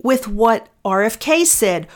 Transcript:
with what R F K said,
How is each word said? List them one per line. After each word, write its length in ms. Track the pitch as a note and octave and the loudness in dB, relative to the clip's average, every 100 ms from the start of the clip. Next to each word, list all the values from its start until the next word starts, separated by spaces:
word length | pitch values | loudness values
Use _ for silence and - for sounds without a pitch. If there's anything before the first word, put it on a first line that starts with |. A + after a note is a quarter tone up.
with 280 | B3 B3+ A3 | 0 0 -2
what 400 | G3+ A3+ A3 - _ G3 | 0 2 0 -4 _ -2
R 180 | F#3+ | 0
F 160 | G#3+ - | 0 -2
K 240 | D4 E4 | 0 0
said, 440 | E4 - G3+ E3+ E3 | 2 2 0 -2 -6